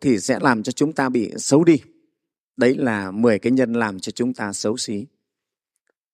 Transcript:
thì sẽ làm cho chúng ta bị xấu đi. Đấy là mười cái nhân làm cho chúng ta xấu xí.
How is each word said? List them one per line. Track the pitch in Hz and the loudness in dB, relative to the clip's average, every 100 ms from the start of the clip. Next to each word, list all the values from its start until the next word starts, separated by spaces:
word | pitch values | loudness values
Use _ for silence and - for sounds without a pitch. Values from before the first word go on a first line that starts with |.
thì | 135 101 | 0 0
sẽ | - 113 | 0 0
làm | 147 113 | 2 2
cho | 113 | -2
chúng | - 147 | -2 -2
ta | 156 131 | 0 -2
bị | 123 101 - | -2 -4 -6
xấu | - 165 | 2 4
đi. | 170 151 - _ _ _ _ _ _ - | 6 4 0 _ _ _ _ _ _ 0
Đấy | 123 | 2
là | 139 127 104 95 | 2 -2 -4 -6
mười | 104 117 101 | 0 2 2
cái | 120 | 2
nhân | 131 117 | 2 0
làm | 117 107 95 | 0 -4 -4
cho | 107 | -10
chúng | - 123 | -4 -4
ta | 123 104 | -4 -8
xấu | 95 107 127 | -4 -4 -4
xí. | - 101 131 _ _ _ _ _ _ _ _ _ _ | -6 -8 -10 _ _ _ _ _ _ _ _ _ _